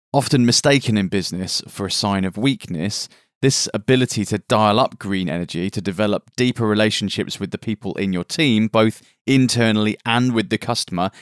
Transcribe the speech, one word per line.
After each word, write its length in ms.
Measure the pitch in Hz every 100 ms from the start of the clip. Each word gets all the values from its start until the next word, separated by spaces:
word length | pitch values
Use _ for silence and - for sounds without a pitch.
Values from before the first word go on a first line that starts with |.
| _
Often 320 | 139 127 143 120
mistaken 540 | 120 147 143 - 107
in 80 | 95
business 560 | 101 87 90 92 - -
for 200 | - 98
a 40 |
sign 320 | - 104 98
of 140 | 95 92
weakness, 720 | 127 127 - 85 87 - - _ _ -
this 260 | 135 135 -
ability 500 | 107 104 131 123 - 98
to 120 | 104
dial 420 | - 113 107 107
up 200 | - -
green 300 | 101 98 90
energy 420 | 82 85 82 95
to 100 | 104
develop 480 | 92 90 107 101 - -
deeper 320 | 127 120 113
relationships 720 | 104 107 - 101 - - -
with 100 | 95
the 80 | 98
people 380 | - 107 98 -
in 180 | 98
your 100 | 90
team, 440 | 87 - 151 110 110
both 340 | 113 110 - _ _ -
internally 720 | 135 127 120 113 107 107 104 -
and 260 | 117 123 117
with 160 | 98
the 80 | 110
customer, 500 | - 117 - 90 95 -